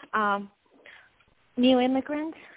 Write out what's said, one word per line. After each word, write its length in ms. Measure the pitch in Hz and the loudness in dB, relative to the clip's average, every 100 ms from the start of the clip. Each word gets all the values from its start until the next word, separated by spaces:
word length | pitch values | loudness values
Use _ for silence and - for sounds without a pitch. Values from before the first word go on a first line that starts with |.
| - | -6
um, 360 | 214 208 202 202 _ _ _ - - - _ _ _ _ - | -2 -2 -2 -6 _ _ _ -20 -20 -20 _ _ _ _ 0
new 240 | 254 254 | 4 4
immigrants 580 | 254 262 262 294 320 - - | 2 -2 -4 -8 -8 -12 -20